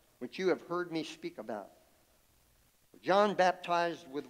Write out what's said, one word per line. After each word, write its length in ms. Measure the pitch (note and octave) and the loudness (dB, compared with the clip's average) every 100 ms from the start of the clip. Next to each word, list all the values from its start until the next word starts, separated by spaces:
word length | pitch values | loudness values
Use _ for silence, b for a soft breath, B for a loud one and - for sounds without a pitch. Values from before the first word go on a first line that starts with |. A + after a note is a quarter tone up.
| _ _ | _ _
which 180 | B2 - | -10 -2
you 120 | F#3 | 0
have 120 | C3+ | 0
heard 280 | - F3 E3+ | -2 -6 -4
me 120 | D#3+ | -6
speak 340 | D#3 - E3+ - | -6 -10 -12 -10
about. 340 | A2 G#2+ F#2+ _ _ _ _ _ _ _ _ _ _ _ _ - | -8 -8 -10 _ _ _ _ _ _ _ _ _ _ _ _ -6
John 320 | D3+ G3 G#3 | 4 6 6
baptized 720 | F3 F3+ F3+ - E3+ E3+ C#3+ C3 | 4 2 2 -2 0 0 -4 -8
with 160 | C#3+ | -10